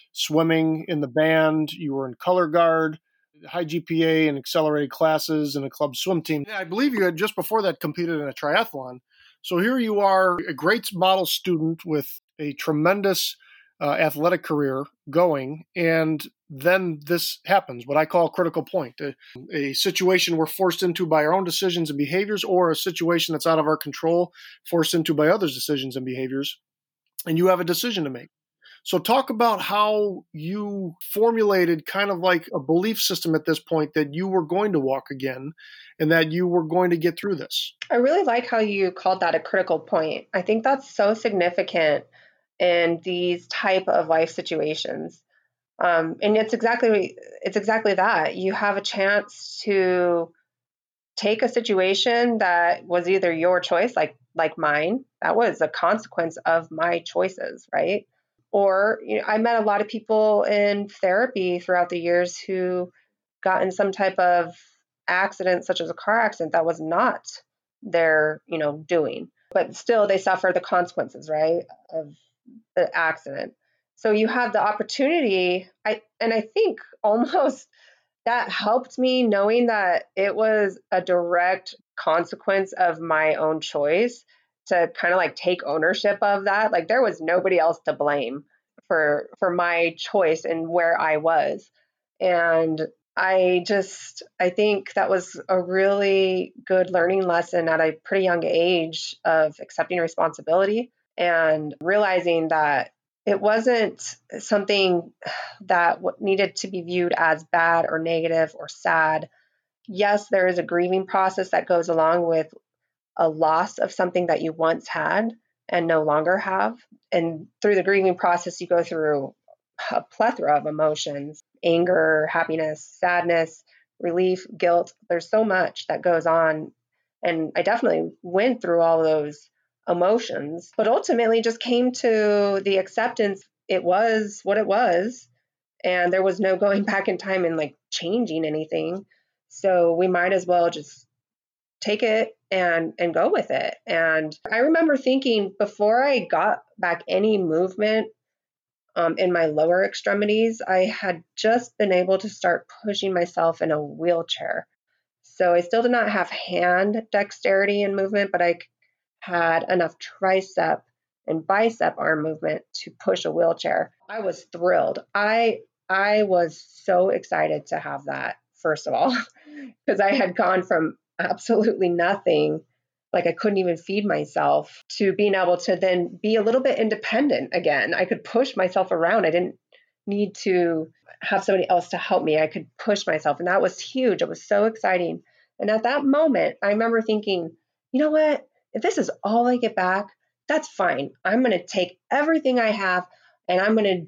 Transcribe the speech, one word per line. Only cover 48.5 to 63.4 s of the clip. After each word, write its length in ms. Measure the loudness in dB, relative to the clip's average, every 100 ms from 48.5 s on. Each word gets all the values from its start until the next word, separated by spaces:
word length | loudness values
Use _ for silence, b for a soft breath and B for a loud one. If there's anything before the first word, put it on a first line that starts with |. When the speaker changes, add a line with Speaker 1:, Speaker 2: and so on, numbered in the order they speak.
Speaker 2:
have 240 | -2 -2 -2
a 40 |
chance 800 | -4 -2 0 0 -2 -14 -18 -10
to 680 | -2 2 2 2 2 2 -2 _ _ _ _ _ _ _ _ -4
take 260 | -2 0
a 60 | 0
situation 920 | 0 0 0 2 2 2 2 2 2
that 460 | 2 2 2 0 -2
was 220 | -2 2
either 240 | 2 2
your 280 | 2 2 2
choice, 340 | 2 0 0
like, 220 | 0 -2 -4 _
like 220 | -2 -2 0
mine, 480 | 0 0 0 -4 -8 -4
that 140 | 0 2
was 240 | 2 0
a 80 | -2
consequence 720 | 0 0 0 -4 -6 -6 -4
of 260 | 0 0 -2
my 300 | -4 -2 -2
choices, 680 | -4 -2 -2 -4 -12 -12 -6
right? 340 | -4 -2 -4 -6 _ _ _ _
Or, 460 | 0 2 2 2 -2 -4
you 120 | -4
know, 60 | 0
I 120 | 0
met 240 | 2 2
a 20 |
lot 160 | 2 0
of 80 | -2
people 540 | -6 0 2 4 4
in 460 | 2 2 2 0 -6
therapy 720 | -2 0 2 0 -2 -2 -2
throughout 280 | 0 0 0
the 120 | -2
years 360 | 0 2 0 -6
who 540 | -6 -4 -2 -4 -6 b b b _ -6